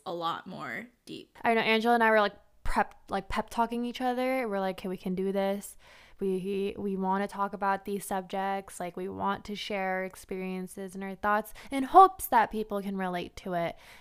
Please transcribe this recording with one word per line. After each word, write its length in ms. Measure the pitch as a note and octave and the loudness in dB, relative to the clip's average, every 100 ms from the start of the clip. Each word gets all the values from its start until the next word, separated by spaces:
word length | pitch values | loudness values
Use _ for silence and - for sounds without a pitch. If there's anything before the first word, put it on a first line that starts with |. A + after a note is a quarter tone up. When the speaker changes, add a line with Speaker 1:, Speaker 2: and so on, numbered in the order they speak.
| - | -8
Speaker 1:
a 80 | |
lot 340 | E3+ E3 C#3+ - | -4 -4 -4 -8
more 380 | D3 C#3+ A2+ A#3 _ - | -10 -8 -8 -10 _ -16
deep. 320 | - - - | -16 -16 -4
Speaker 2:
I 140 | A#3+ A3+ | 0 2
know, 60 | |
Angela 340 | A3 A3 A3+ A#3+ | 2 2 4 6
and 80 | |
I 80 | A3 | 6
were, 100 | A3 | 6
like, 140 | G3+ G3+ - - | 4 0 -16 -6
prep, 300 | - - G3+ - - | 0 2 0 -4 -8
like, 180 | G3 F#3+ | -6 -4
pep 220 | - - | -4 -2
talking 340 | - A3+ A#3 | 0 0 0
each 160 | A#3+ A#3 | -4 -2
other. 480 | B3+ B3 B3+ C4 A#3+ | -2 0 0 0 0
We're 120 | G3 | 0
like, 200 | F#3+ F#3 | -2 -2
"Okay, 80 | F#3+ | -6
we 80 | F3+ | -6
can 200 | - F#3 | -4 -2
do 180 | F#3+ | 0
this. 420 | G3 G3 G3 - - - - - - | 0 0 -2 -6 -18 -20 -20 -20 -6
We, 560 | G3 F#3 F#3 G3 G3 - | -2 -2 -2 -2 -2 -4
we 180 | G3+ F#3+ | -4 -2
wanna 320 | F#3+ F#3+ G3+ | 0 0 -2
talk 240 | G3+ G3+ | -2 -4
about 340 | G3+ G3 G3 - | -2 -2 -2 -2
these 200 | G3+ - | -6 -4
subjects. 760 | G3 F3+ F#3+ G3 G3 G3 - | -6 -4 -4 -2 -4 -8 -10
Like, 160 | F3 F3 | -10 -8
we 140 | F#3 | -8
want 340 | F#3+ F#3+ G3 - | -4 -2 -2 -6
to 100 | G#3 | -10
share 380 | - G3+ F#3+ | -6 -2 -2
our 100 | F#3 | -2
experiences 880 | F#3 - - F#3+ F#3 F#3 F#3 - F#3+ | -4 -8 -10 -6 -4 -6 -8 -10 -12
and 100 | F#3+ | -8
our 120 | G3 F#3+ | -8 -4
thoughts 360 | G#3 G#3 G#3+ - - | 0 0 0 -10 -6
in 100 | C4+ | -4
hopes 460 | C4 E4+ F#4+ F#4+ - | 6 10 10 8 2
that 240 | B3 G#3 | 4 4
people 280 | G#3+ G#3+ G3+ | 0 -4 -4
can 160 | G3 G3 | -4 -4
relate 400 | F#3 F3+ F3 - | -2 -4 -6 -10
to 160 | - | -6
it 220 | F3 E3+ - - - | -2 -2 -4 -14 -20